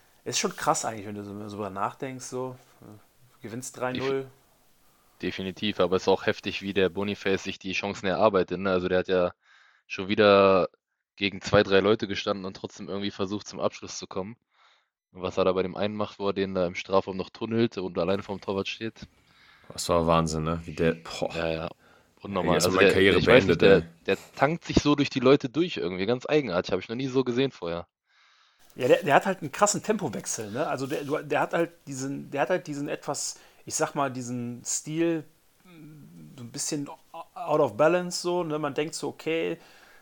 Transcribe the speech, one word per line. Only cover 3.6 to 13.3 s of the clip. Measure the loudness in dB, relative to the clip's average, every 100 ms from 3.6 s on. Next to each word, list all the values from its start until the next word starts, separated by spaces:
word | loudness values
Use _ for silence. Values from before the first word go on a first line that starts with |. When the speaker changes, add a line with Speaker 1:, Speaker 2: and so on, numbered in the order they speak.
| -12 -6
Speaker 1:
drei | -4
null. | -4 -2 -4
Speaker 2:
Defi-, | -6 _ _ _ _ _ _ _ _ -8
definitiv, | -8 -6 -8 -4 -4 2
aber | 2 2
es |
ist | 4
auch | 2 2
heftig, | -2 -4 -6
wie | -4
der | 2 2
Boniface | 0 -6 -4 -2 -2
sich | -2 -10
die | -6
Chancen | -6 -4 -4 -2
erarbeitet, | 2 4 4 0 -2
ne? | 0
Also | 0 2
der | 0
hat | 2
ja | 2 0 -2 _ _ _ _ -16
schon | -10 -4
wieder | 4 6 8 8 6 2 _ _ _ _ -4
gegen | -4 -4
zwei, | 2 4
drei | 6 4
Leute | 4 2 0
gestanden | -4 -4 -4 -6
und | -10
trotzdem | -14 -12 -8
irgendwie | -6 -6
versucht, | -4 -4